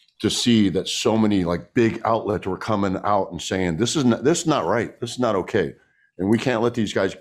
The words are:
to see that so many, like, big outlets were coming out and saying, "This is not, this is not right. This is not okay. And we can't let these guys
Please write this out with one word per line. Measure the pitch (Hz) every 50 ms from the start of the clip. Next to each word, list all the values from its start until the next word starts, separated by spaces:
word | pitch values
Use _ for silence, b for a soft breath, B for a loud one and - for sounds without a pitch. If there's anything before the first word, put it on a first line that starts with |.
| b b b -
to | - 104
see | - - - 123 117 110 104 95
that | 78 95 87 -
so | - - - 117 107
many, | 110 110 107 107 98 87
like, | 85 87 87 - - -
big | 127 117 113 - - -
outlets | 107 117 110 - 98 104 90 - 98
were | 92 85
coming | - - 110 101 101 98 92 - -
out | 101 104 98 95 -
and | 90 80
saying, | - - 101 92 92 90 82 80
"This | 113 120 -
is | 170 135
not, | 123 113 - -
this | 135 175 170
is | - 160
not | 151 123 87
right. | 82 104 117 104 78 - -
This | - 117
is | - -
not | 123 113 107
okay. | 95 87 - - 107 85 69 60 b b b b b b b b -
And | 90 98
we | 117 113
can't | - 135 123 110 113
let | 120 117
these | 120 110 92
guys | - 117 98 95 90 -